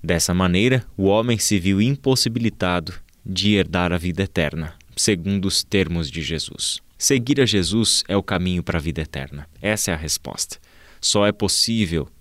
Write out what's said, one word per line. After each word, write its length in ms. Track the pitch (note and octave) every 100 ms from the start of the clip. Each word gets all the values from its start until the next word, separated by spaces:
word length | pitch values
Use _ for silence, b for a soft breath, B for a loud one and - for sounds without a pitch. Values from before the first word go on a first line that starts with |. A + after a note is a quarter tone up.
Dessa 320 | E2 E2+ -
maneira, 500 | F2+ F#2 F2 A#2+ B2+ - -
o 80 |
homem 340 | G2 G#2 A#2+ A2
se 220 | - G#2
viu 200 | F2+ G2
impossibilitado 1120 | A2+ C#3 - C3 A#2+ A#2 A2+ - F#2 F2+ E2 - - _
de 280 | - F#2 G2+
herdar 400 | G#2 E2 F2+ F2+
a 40 | F2
vida 280 | F2+ D#2+
eterna, 500 | F#2+ - D2+ D#2 D2+ - - -
segundo 480 | - F#2+ E2+ G2
os 180 | F#2+ -
termos 480 | - G2+ D#2+ E2+ D2+
de 100 | E2
Jesus. 600 | C#2+ D#2+ - - - - - -
Seguir 420 | - C#3 A#2 C#3+
a 60 | B2
Jesus 560 | G2+ E2 G#2+ G#2+ - -
é 80 | G2
o 80 |
caminho 400 | - F#2 F2+ F2+
para 160 | E2 F2+
a 20 |
vida 200 | D#2 D#2+
eterna. 460 | D2+ C2+ C2+ C#2+ C#2+ -
Essa 320 | G2 G#2+ -
é 20 |
a 20 | D#2+
resposta. 640 | D#2 - - - - - b b b b
Só 240 | - G#2+ G#2
é 20 |
possível 800 | G#2 G2 - G#2+ A2+ F#2+ E2 C#2 -